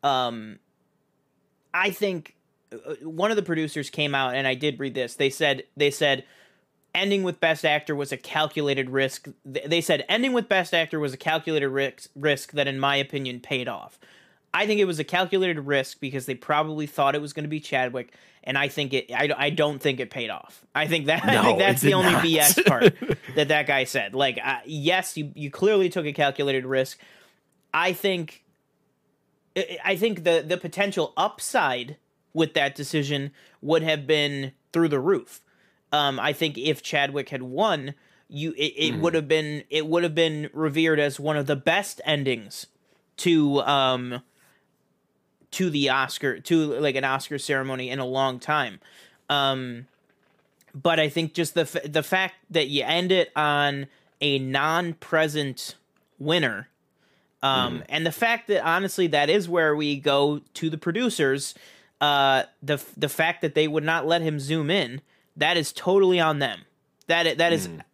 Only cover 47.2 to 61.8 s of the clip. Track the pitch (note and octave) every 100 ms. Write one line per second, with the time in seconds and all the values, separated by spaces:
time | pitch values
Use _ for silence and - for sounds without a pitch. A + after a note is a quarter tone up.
47.2 | - C#3+ - C#3 C3+ C3 B2+ C3+ B2+ C3
48.2 | C3+ B2+ - D3+ B2+ F#2 - - - _
49.2 | _ C#3+ C3+ C3+ B2+ A#2+ B2+ _ _ _
50.2 | _ _ _ _ _ C#3 E3 D#3+ D#3 E3+
51.2 | D#3+ - E3 - D#3 E3 D3 D3+ C#3+ F#3
52.2 | F#3 - _ E3 C#3 C#3+ A#2+ E3 F3+ F#3
53.2 | E3+ - D3+ D3 C#3+ C#3 C#3 _ _ _
54.2 | D3 C3+ C3 C3+ D3 E3 F3 D#3+ - D#3+
55.2 | D#3 D3+ C#3+ B2+ - - _ _ _ _
56.2 | C#3+ E3+ C#3 G#2 C3 _ _ _ _ _
57.2 | _ _ C#3 C3 B2 A#2+ - D3+ E3 D#3
58.2 | A3+ A#3 - F#3+ C3+ E3+ G3 - F3 D3
59.2 | C#3+ G3 E3+ F3 D#3+ D3+ D3+ C#3+ D3 C#3
60.2 | C#3+ D3 _ - E3 D#3 - F3 B3 -
61.2 | C#3 C#3 C#3 - - -